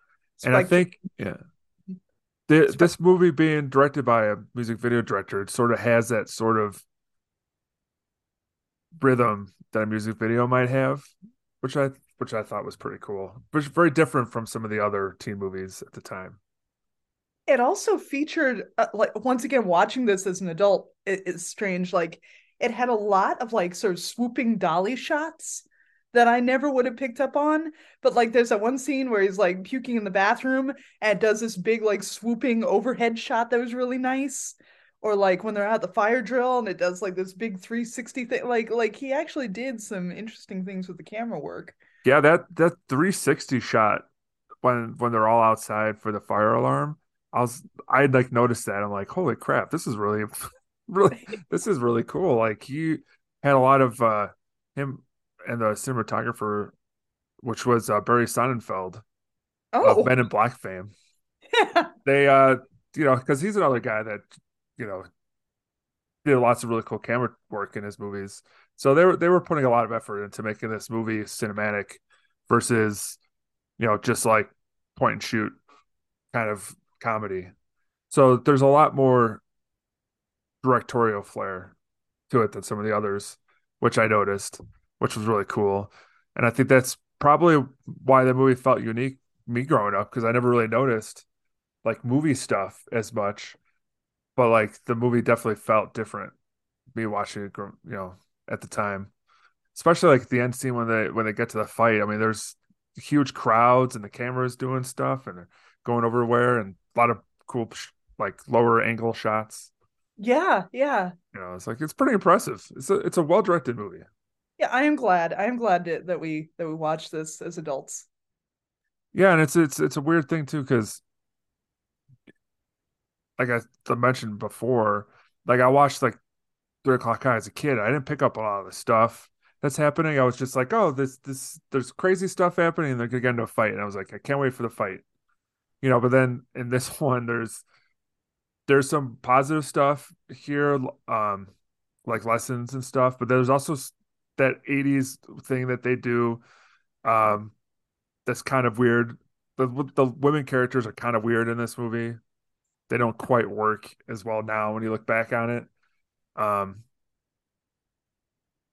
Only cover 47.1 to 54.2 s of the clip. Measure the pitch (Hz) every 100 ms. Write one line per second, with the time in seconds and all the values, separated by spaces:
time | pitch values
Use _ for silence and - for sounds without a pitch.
47.1 | _ _ 117 120 - - - - 131 143
48.1 | 131 123 120 120 113 - 101 104 101 98
49.1 | - 165 113 - 139 95 160 - 107 104
50.1 | 107 104 - - _ _ _ - 185 -
51.1 | - - 208 160 - 233 156 120 117 -
52.1 | 147 185 120 110 101 - 143 160 156 _
53.1 | _ _ _ 139 135 131 139 131 120 113
54.1 | 107